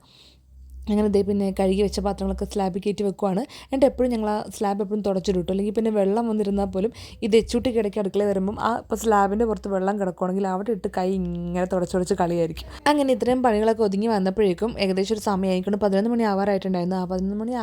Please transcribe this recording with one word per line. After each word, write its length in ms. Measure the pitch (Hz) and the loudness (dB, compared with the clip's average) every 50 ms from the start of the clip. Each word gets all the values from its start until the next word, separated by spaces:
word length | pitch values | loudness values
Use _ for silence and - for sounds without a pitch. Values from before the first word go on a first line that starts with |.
| _ _ _ - - - - _ _ _ - - - - - - - 220 | _ _ _ -20 -20 -20 -20 _ _ _ -20 -20 -20 -20 -18 -10 -4 -2
അങ്ങനെ 180 | 208 208 214 208 196 | 2 2 2 4 4
ദേ 80 | 196 196 | 2 2
പിന്നെ 200 | 196 208 202 196 196 190 | 2 0 0 0 -2 0
കഴുകി 240 | - 190 190 190 196 208 | 2 2 2 2 2 2
വെച്ച 140 | 185 - - 185 | 0 0 -2 -2
പാത്രങ്ങളൊക്കെ 400 | 202 190 - 196 185 190 - 202 185 | -2 -2 -2 -2 -4 -2 -4 -4 -4
സ്ലാബിൽ 300 | - 208 190 190 175 202 - | -2 -2 -2 -2 -2 -2 -2
കയറ്റി 200 | 208 196 - 208 | -2 -2 -2 -2
വെക്കുവാണ്. 340 | 196 185 - 214 196 180 196 285 - - - - | -4 -2 -2 -2 0 0 0 -2 -4 -10 -16 -10
എന്നിട്ട് 240 | - 269 269 277 254 | -4 0 4 4 4
എപ്പോഴും 200 | - - 254 247 | 4 4 0 0
ഞങ്ങൾ 180 | 240 220 214 214 208 | 0 0 0 0 -2
ആ 40 | 214 - - - | -2 -4 -6 -6
സ്ലാബ് 240 | - 220 196 202 202 214 | -2 -2 0 0 -2 -2
എപ്പോഴും 180 | 190 214 214 196 | -2 -2 -2 0
തുടച്ചിടും 340 | 208 190 190 160 202 185 180 | 0 0 0 0 0 0 0
കേട്ടോ. 100 | 165 - 185 | 0 0 -2
അല്ലെങ്കിൽ 200 | 196 202 214 196 | -2 -2 -2 0
പിന്നെ 140 | 226 220 220 214 | 0 0 2 2
വെള്ളം 260 | 208 190 190 202 233 233 226 | 2 2 2 2 0 0 0
വന്നിരുന്നാൽ 380 | 214 214 202 202 202 196 196 190 185 | 0 0 0 0 0 0 0 0 -2
പോലും 160 | 190 196 240 - - - - - - - | -2 -2 -2 -4 -6 -18 -18 -10 -6 0
ഈ 40 | 214 214 | 4 4
ദച്ചൂട്ടിക്ക് 460 | 226 - - - 240 - 262 220 233 | 4 4 4 0 0 0 0 0 0
ഇടയ്ക്ക് 180 | 208 202 - 214 | 0 0 -2 -2
അടുക്കളയിൽ 280 | 202 185 - 196 208 202 | -2 -2 0 0 2 2
വരുമ്പം 240 | 196 190 185 196 220 - - | 2 0 0 -2 -2 -2 -2
ആ 20 | 220 233 - - | -2 -2 -2 -4
ഇപ്പം 140 | - 226 202 | -6 -6 -2
സ്ലാബിൻ്റെ 440 | - 226 214 202 196 190 202 220 240 220 | 0 2 4 4 4 4 2 0 0 0
പുറത്ത് 200 | 208 190 - 208 196 | -2 -2 -4 -2 -2
വെള്ളം 220 | 185 185 196 208 208 | 0 0 0 0 0
കിടക്കുവാണെങ്കിൽ 460 | 196 180 175 - 190 180 185 196 202 190 185 | -2 -2 -2 -2 -2 -2 -2 -2 -2 -2 -2
അവിടെ 180 | 185 208 240 226 | -2 -2 -2 -4
ഇട്ട് 140 | 185 - 202 - | -2 -4 -4 -4
കൈ 100 | 190 185 185 196 | -2 -2 0 0
ഇങ്ങനെ 480 | 190 180 175 175 175 175 175 175 180 185 180 196 | -2 -2 -4 -4 -6 -6 -4 -2 -2 -2 0 0
തുടച്ച് 200 | 180 175 - - | -2 -2 0 0
തുടച്ച് 200 | 185 180 - 202 185 | -2 0 0 0 0
കളിയായിരിക്കും. 480 | 180 170 175 170 165 160 160 - - - - - - 285 | 0 0 2 0 0 -2 -2 -8 -12 -14 -10 -2 0 2
അങ്ങനെ 180 | 302 294 277 262 254 | 2 4 4 2 2
ഇത്രയും 280 | 202 226 247 254 262 254 | 2 2 0 2 2 2
പണികളൊക്കെ 400 | 240 214 208 220 226 226 220 220 | 2 2 4 2 2 2 2 2
ഒതുങ്ങി 220 | 202 196 196 214 233 220 | 0 0 0 0 0 0
വന്നപ്പോഴേക്കും 580 | 196 185 190 190 220 214 190 175 - 202 190 - - 196 | 2 0 0 2 2 2 2 2 0 -2 -4 -2 0 0
ഏകദേശം 300 | 190 185 190 196 196 220 | 0 0 0 0 -2 -2
ഒരു 60 | 208 - | -2 0
സമയമായിക്കൊണ്ട് 520 | 220 196 185 196 190 185 185 185 196 208 202 214 | -2 0 0 2 2 0 0 0 -2 -2 0 0
പതിനൊന്ന് 280 | 202 196 196 208 233 240 | 2 2 2 2 2 0
മണി 120 | 233 226 208 | 0 2 2
ആവാറായിട്ടുണ്ടായിരുന്നു. 680 | 196 190 202 208 202 190 196 190 185 175 175 180 190 185 | 2 2 2 0 0 0 0 -2 -2 0 0 -2 -2 -2
ആ 20 | 185 175 | -2 -2
പതിനൊന്ന് 260 | 185 185 190 190 202 214 | -2 -2 -2 -2 -4 -4
മണി 120 | 220 233 254 240 | -4 -4 -4 -4